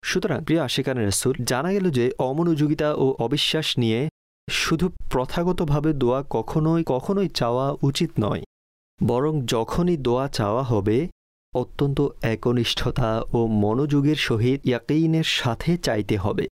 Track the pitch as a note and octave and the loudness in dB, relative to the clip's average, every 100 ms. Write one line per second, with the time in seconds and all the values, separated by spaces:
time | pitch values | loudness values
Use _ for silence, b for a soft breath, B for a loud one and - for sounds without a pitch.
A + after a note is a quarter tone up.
0 | - F#3 F3+ B2+ D#3 D#3 C3 - C#3 C3 | -2 -4 -2 -4 0 0 0 -2 -2 0
1 | G#2 G2 B2+ C3 A#2+ B2+ E3 G3+ F#3 C3+ | 0 0 0 -2 -2 -2 0 0 0 2
2 | A#2+ - C3 C#3 E3+ D#3+ D3 D#3 D3+ D3 | 0 0 -2 2 2 2 2 2 0 2
3 | C#3 C3+ A#2 C3+ - D#3+ D#3 - A#2 A2 | 2 2 0 0 0 0 -2 0 2 2
4 | D3+ _ _ _ - - - D#3+ F3+ - | -2 _ _ _ -8 -4 0 0 0 -2
5 | - C3 B2+ - F3 F3+ F3 D3 D3+ D3 | -2 -2 0 0 0 0 0 2 2 2
6 | A#2+ B2+ C#3 A2+ A2+ D#3+ D#3 E3 D#3+ B2+ | 2 0 -2 -4 -2 0 2 2 0 -2
7 | - G3 F#3 - A#2+ B2 C3+ D3 C#3 - | 0 0 0 0 0 0 -2 0 -2 0
8 | E3 - G#2 G2+ - _ _ _ _ _ | -2 0 -2 -2 -8 _ _ _ _ _
9 | G2+ A#2+ D3 D#3 A#2+ A#2+ A2+ - F3 E3+ | 0 2 0 0 0 -2 0 0 0 0
10 | B2 A#2+ C3+ - G#2 A2 C3 A#2 G2 A2+ | 0 0 0 -2 0 0 0 0 2 0
11 | E3+ - _ _ _ - B2 - C#3+ C#3 | 0 -8 _ _ _ -6 -6 -2 -2 0
12 | C#3+ - B2 A2 B2 A#2+ A#2 - - A#2+ | -2 -2 -4 -2 0 0 0 -2 -2 0
13 | A#2 A2 - A#2+ A2+ G#2+ G#2 A2 D3 C#3+ | 0 0 0 0 2 2 2 2 2 2
14 | C#3 D3+ - A2+ A#2 C#3 C3 A#2+ - D#3 | 2 0 0 0 2 0 0 -2 0 2
15 | D#3+ D#3+ D#3+ - B2+ A2+ - E3+ - A2 | 2 2 0 -2 -2 -2 -2 -2 0 -2
16 | G#2 G#2+ G2 G3 - | 0 0 0 -2 -4